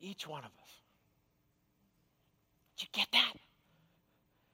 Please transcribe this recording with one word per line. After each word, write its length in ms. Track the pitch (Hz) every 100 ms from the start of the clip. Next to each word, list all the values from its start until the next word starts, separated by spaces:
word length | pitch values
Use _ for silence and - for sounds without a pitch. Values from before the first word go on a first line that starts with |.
each 260 | 185 196 151
one 180 | 151
of 60 | 117 -
us. 200 | - - _ _ _ _ _ _ _ _ _ _ _ _ _ _ _ _ _ _ _ -
Did 80 |
you 40 | -
get 200 | - -
that? 220 | - - - - _ - - - _ _ _ _ _ _